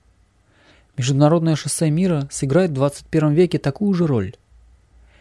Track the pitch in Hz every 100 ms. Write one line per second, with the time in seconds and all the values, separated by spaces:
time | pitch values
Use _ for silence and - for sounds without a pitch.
0 | _ _ _ _ _ _ _ _ _ -
1 | 123 139 147 170 165 156 147 - 160 156
2 | 190 156 139 - 135 156 185 131 143 -
3 | - 160 147 151 175 151 139 - 208 175
4 | 165 120 95 - _ _ _ _ _ _
5 | _ _